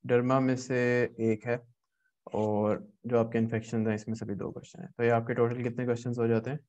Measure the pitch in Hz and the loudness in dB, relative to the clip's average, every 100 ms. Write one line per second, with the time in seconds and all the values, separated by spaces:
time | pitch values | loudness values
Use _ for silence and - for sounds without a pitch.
0 | 123 120 123 131 131 127 - 127 123 123 | 2 2 4 2 2 0 0 0 2 2
1 | 120 - 113 110 120 120 - _ _ _ | 0 0 0 0 -2 -4 -6 _ _ _
2 | _ _ - - 107 104 104 - - _ | _ _ -6 -2 0 2 2 0 -6 _
3 | 117 120 113 117 113 113 113 113 110 107 | 0 2 2 0 0 -2 -2 -2 0 -2
4 | - 113 107 101 - - - - - - | -4 -8 -6 -6 -8 -10 -16 -18 -16 -2
5 | 117 117 117 120 117 123 120 117 123 113 | 2 2 0 0 0 0 -4 -2 -2 -2
6 | 123 120 117 113 117 151 | -2 0 2 2 0 -10